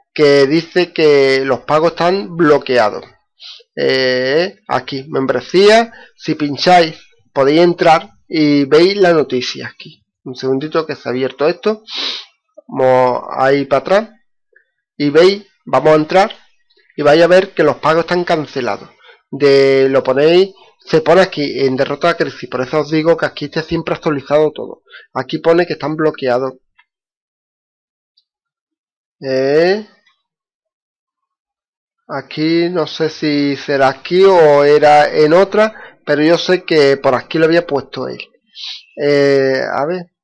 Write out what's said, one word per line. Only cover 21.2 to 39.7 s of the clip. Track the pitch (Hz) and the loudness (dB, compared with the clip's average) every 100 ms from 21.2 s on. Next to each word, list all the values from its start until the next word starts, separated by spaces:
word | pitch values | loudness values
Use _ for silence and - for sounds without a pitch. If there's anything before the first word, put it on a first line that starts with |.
aquí | 180 - 143 120 | 2 -2 -6 -2
en | 135 131 | -2 0
Derrota | 135 143 170 | -4 -2 -2
a | 170 | -2
Crisis, | 147 - 123 | -6 -8 -10
por | 127 | -8
eso | 127 156 | -4 -4
os | 147 | -2
digo | 156 160 165 | -2 0 0
que | 143 | -2
aquí | - | -6
está | 147 165 | -8 -8
siempre | 156 165 160 | -6 -6 -6
actualizado | 160 170 143 - 147 156 | -6 -4 -4 -2 0 0
todo. | - 107 - _ - _ | -2 -14 -16 _ -20 _
Aquí | 123 127 - | -10 -8 -4
pone | 165 170 170 | 2 2 0
que | |
están | 151 139 156 | -4 -6 -2
bloqueados. | 151 151 131 123 131 131 _ _ _ _ _ _ _ _ _ _ _ _ _ _ _ _ _ _ _ _ _ _ _ _ _ _ | -4 -2 -4 -2 -4 -10 _ _ _ _ _ _ _ _ _ _ _ _ _ _ _ _ _ _ _ _ _ _ _ _ _ _
Eh, | 135 131 135 147 175 202 214 _ _ _ _ _ _ _ _ _ _ _ _ _ _ _ _ _ _ _ _ _ _ | -6 -2 0 0 0 -2 -6 _ _ _ _ _ _ _ _ _ _ _ _ _ _ _ _ _ _ _ _ _ _
aquí | 139 131 - 156 170 170 | -12 -12 -6 -2 -2 -2
no | 175 151 | -4 -6
sé | - 160 | -6 -8
si | - 156 147 143 139 | -4 -4 -2 -4 -6
será | - 139 135 | -6 -2 -2
aquí | 131 - 180 | -2 -4 2
o | 196 185 151 143 | 4 6 4 4
era | 143 151 151 147 147 | 4 4 6 4 4
en | 156 151 | 2 2
otra, | 170 196 208 214 - - _ - | 2 2 0 -2 -4 -20 _ -6
pero | 147 | -2
yo | 156 170 | 0 0
sé | - 180 | 0 -4
que | 180 160 139 135 | 0 2 2 2
por | 139 | 0
aquí | 123 - 165 | -2 -4 -2
lo | |
había | 160 170 170 | 0 0 -2
puesto | 139 - - 127 | -6 -8 -12 -12
él. | 127 - _ _ - - - _ - | -12 -18 _ _ -20 -18 -20 _ -6
Eh, | 147 143 139 139 135 131 117 | -2 2 2 2 0 -2 -4